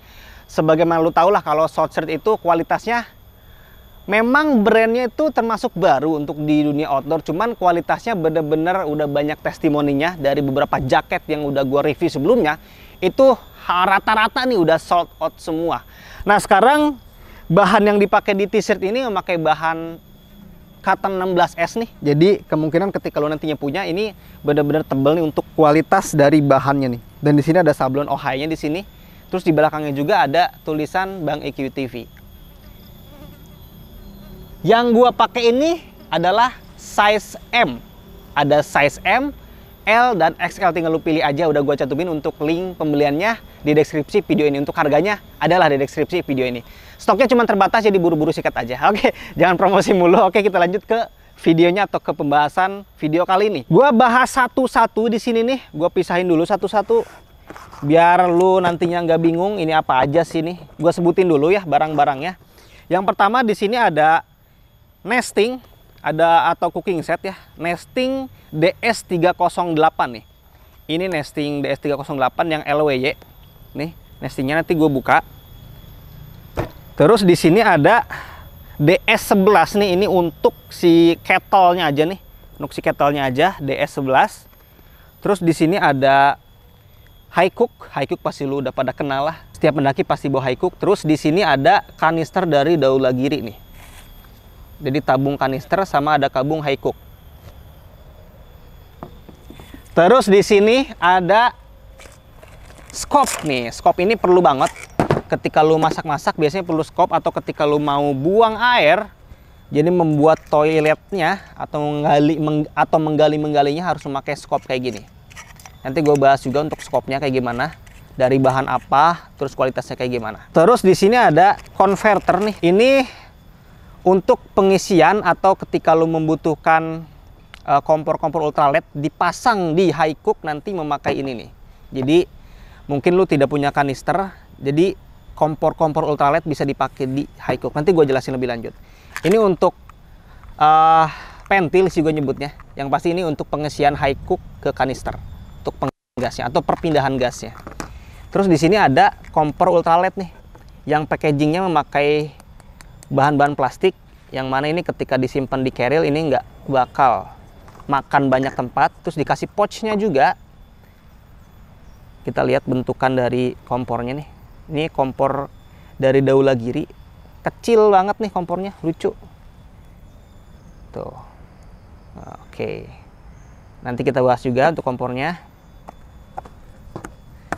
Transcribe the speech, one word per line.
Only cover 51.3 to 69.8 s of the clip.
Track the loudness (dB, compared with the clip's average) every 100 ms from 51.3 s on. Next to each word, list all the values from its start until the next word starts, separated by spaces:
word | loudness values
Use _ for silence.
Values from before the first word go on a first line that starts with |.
| -4
videonya | 0 4 4 2 -2
atau | -4
ke | -6
pembahasan | -6 -2 0 0 -2 -4 -4 -16 -8
video | -2 -2 0
kali | 0 0
ini. | -2 2
Gua | 4 6
bahas | 4 4 4 0
satu-satu | 0 -2 -2 0 0 0 0 -2
di | -2
sini | -2 -2
nih. | -2 -4 -8
Gua | -4 -4
pisahin | -2 -2 -2 0
dulu | 0 0
satu-satu | -2 -2 -2 0 0 -2 -10 _ -20 -20 -20 -20 -8
biar | 2 4 6 4 4
lu | 4 4 4
nantinya | 2 -2 -2 -2
nggak | 0 2
bingung | 2 0 -2 -4
ini | -2
apa | 0 0 0 2
aja | 0
sih | 0 -4 -6
nih. | -10 -16 -4
Gua | -2
sebutin | 2 2 2 2
dulu | 4 2
ya | 0 0
barang-barangnya. | 0 0 0 0 -2 -8 -12 _ _ -20 -18 -4
Yang | -2 -2
pertama | 0 2 2
di | 0 0
sini | -2 0
ada | 0 2 4 2 -2 _ _ _ _ _ _ _
nesting, | -4 -4 -2 -2 -2 -4 -14 -20 _ -10 -4
ada | 0 4 4 2
atau | 0 -4
cooking | -4 -4 -4
set | -4 -6 -8
ya. | -12 -18 -10
Nesting | -6 -6 -8 -4 -4 -4 -8 -16 _
D | 0 0 0
S | -4 -4
tiga | -4 0 0
kosong | 2 -2 -2 -2
delapan | 2